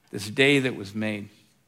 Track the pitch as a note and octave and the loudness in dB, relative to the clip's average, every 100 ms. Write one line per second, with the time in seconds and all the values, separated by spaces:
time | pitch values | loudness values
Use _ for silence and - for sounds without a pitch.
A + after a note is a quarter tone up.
0 | - G#2+ G2+ G#2+ C3+ C#3+ C3 A2 G2 G#2+ | -14 -12 -6 2 4 4 2 -4 -8 -6
1 | G#2+ G#2 G2+ _ _ _ | -4 -6 -10 _ _ _